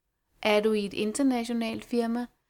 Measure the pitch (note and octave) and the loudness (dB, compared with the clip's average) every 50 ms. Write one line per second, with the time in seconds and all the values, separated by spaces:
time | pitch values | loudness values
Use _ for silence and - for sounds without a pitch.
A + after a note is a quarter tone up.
0 | _ _ _ _ _ _ _ _ - G#3+ G#3+ G#3 G#3 A3 A3 G#3 G3+ G3 - - | _ _ _ _ _ _ _ _ 0 2 4 4 4 2 2 0 0 -2 -2 -2
1 | G#3+ G#3+ G#3+ - C#4 C4+ B3+ A#3 A#3 A#3 A#3+ A#3 A#3 A3+ A3+ G#3+ - - A#3+ A#3+ | -2 -2 0 0 2 2 2 0 -2 -2 -4 -4 -4 -4 -6 -8 -6 -4 -2 0
2 | A#3 A3+ A#3 A#3+ B3 - _ _ _ _ | 0 0 -2 -4 -6 -8 _ _ _ _